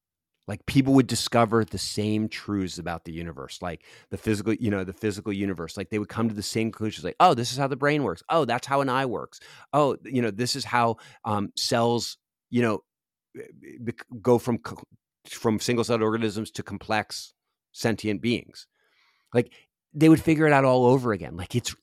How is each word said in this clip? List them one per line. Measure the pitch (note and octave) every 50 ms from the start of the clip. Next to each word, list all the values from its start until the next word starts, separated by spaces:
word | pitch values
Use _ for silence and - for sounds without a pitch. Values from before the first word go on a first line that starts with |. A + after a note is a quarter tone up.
| _ _ _ _ _ _ _ _ _
Like, | - G2+ - -
people | - - C#3 C3 C3+ C3+
would | C3+ B2
discover | - A#2+ - - - - A#2+ A#2 G#2+ A2+ A2+ G#2+
the | - -
same | F#2+ - - - G#2 G#2 G#2+ G#2+ G#2+ A2
truths | A2 - - - - G#2 G2 F#2+ F2 - F2+
about | E2 F2 E2+ E2 -
the | E2+
universe, | D#2+ E2 F2 E2+ D2 C2+ C2 - - -
like | F#2 F2 D#2+ - _ - - - - _
the | G2
physical, | F#2 - A2 G#2+ G2+ G2 A2 A2
you | - B2 G#2
know, | G2+ G2 F#2
the | F#2 F#2+
physical | - A2+ G#2+ F#2+ G#2 - G#2+
universe. | G2+ G2 G2+ G2 F#2 E2 E2 E2 -
Like, | G2+ F#2+ -
they | A2 G#2
would | G#2 -
come | - A2+ A#2
to | A2+ G#2
the | G#2
same | G2 - - A2+ A2+ A2+
conclusions, | - - G#2+ G#2+ F2+ D#2 D2
like, | E2+ - -
"Oh, | E3+ F3+ D3
this | A#2 A#2+ A#2
is | B2 C3+
how | C#3
the | C3 C#3
brain | B2 C#3+ C#3+ D3+ D3+
works. | C3+ G2 E2+ - - -
Oh, | D#3 E3 C#3+
that's | A#2 A#2 C3 -
how | B2+ C#3 C#3
an | C#3 C3+
eye | B2 C3+ C3+
works. | B2+ G#2 D2+ B1 - - - - - - - - _ -
Oh, | D3 D3 C3+ G#2+ - -
you | A2 C3+ B2 A#2+
know, | A2
this | G2 G2 B2 A#2+ -
is | C#3 A2
how, | - B2 B2 A#2+ A#2 A2 - - - - _ -
um, | A2+ G#2 G2+ G2+ - -
cells, | - - - B2+ A#2 A#2 A#2+ A#2+ A#2 G#2+ - - - _ _ _ _ _ _
you | A#2+ A#2+ A#2+
know, | A2+ G#2 - - _ _ _ _ _ _ _ _ _ -
b-, | - - - - - - C2+ C#2+ - A#2
b-, | A#2 A2+ - - - - A2 F#2
go | B2 A#2+ A#2
from | - B2+ A#2+
co-, | - - - F#2+ - - - _ _ _ _ _ _ _
from | - - - - A2+ A2 G2+
single-celled | - - B2 A#2 A2+ A2 A#2+ A2+
organisms | A2 A2 A2 A2+ A2+ G#2+ F#2+ A2 A2 -
to | - - -
complex | - G#2 F#2+ - - G#2+ G#2+ G2+ - - - - - _ _ _ _ _ _ _ _
sentient | _ - - A#2 G#2+ - - G#2+ G#2 D#2+
beings." | - A#2+ A#2+ E2 - - - - - _ _ _ _ _ _ _ _ _ _ _ _ _
Like, | - B2 A#2 - - - _ _ _ _ _ _ -
they | D3 D#3 D#3+
would | D#3+ -
figure | - E3 D#3+ D3 D#3+
it | D3+ D3
out | C3+ C3+
all | C3 B2+ B2+ B2
over | B2 C3 C3+ A#2+ A#2+ G#2
again. | F2 E2 B1 -
Like, | F2 F#2+ - -
it's | A#2+ - - - -